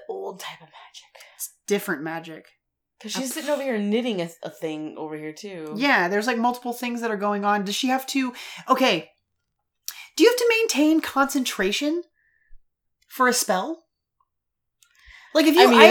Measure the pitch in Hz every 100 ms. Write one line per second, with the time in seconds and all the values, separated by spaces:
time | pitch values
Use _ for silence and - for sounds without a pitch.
0 | - 190 196 185 - 160 165 - - -
1 | - - - _ - - - 202 202 151
2 | 160 165 170 156 - _ _ _ _ _
3 | 214 214 262 311 285 285 269 220 208 220
4 | 247 190 170 - - - 160 156 156 -
5 | 151 151 156 151 208 180 156 208 277 233
6 | 175 202 226 233 240 247 240 240 247 233
7 | 226 208 208 202 202 208 196 202 262 262
8 | 262 277 262 - - - - 254 262 175
9 | - _ _ _ _ _ _ _ - -
10 | - - 427 480 480 453 453 247 302 320
11 | - 269 269 277 247 - 190 202 294 339
12 | - _ _ _ _ - _ _ _ _
13 | _ - 247 240 - 185 226 330 _ _
14 | _ _ _ _ _ _ _ _ _ _
15 | - - - 311 311 311 381 233 320